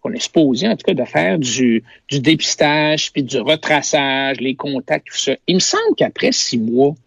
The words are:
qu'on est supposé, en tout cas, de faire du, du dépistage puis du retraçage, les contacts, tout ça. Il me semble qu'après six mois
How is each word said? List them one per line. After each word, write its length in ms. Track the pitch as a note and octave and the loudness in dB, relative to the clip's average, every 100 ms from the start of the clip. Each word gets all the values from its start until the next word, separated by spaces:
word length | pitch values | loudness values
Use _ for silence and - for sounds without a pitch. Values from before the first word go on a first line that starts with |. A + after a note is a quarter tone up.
qu'on 120 | - | -8
est 60 | - | -8
supposé, 480 | - - D3 B2 G3 | -2 2 2 2 0
en 80 | G3+ | 0
tout 80 | |
cas, 100 | - C#3+ | 0 -2
de 80 | A#2+ | -2
faire 320 | D3+ F3 F#3 | 0 0 0
du, 460 | B2+ A#2+ B2+ A2+ - - - | -2 0 2 2 -2 -20 -6
du 100 | C#3+ | -2
dépistage 880 | C3 D#3 - - D3+ D3+ D3+ D3+ - | 2 2 0 0 0 2 0 0 -2
puis 100 | - | -4
du 160 | B2+ C3 | -2 -4
retraçage, 1000 | A2 D#3 - D3+ C3 D3+ C#3 C3+ C3+ C3+ | 0 -2 2 0 2 0 0 0 -2 -2
les 160 | C3 B2+ | -4 -4
contacts, 520 | D3 C3 - D3+ - | -6 -6 -4 -4 -4
tout 100 | - | -6
ça. 160 | - - - | -4 -4 0
Il 80 | F3+ | 0
me 40 | |
semble 360 | - F#4+ A4+ E4+ | 2 0 0 2
qu'après 360 | A2+ - - | 0 0 -2
six 260 | A#2+ - A#2+ | 0 -2 -2
mois 380 | A2+ A#2+ C#3 D#3 | 0 2 2 0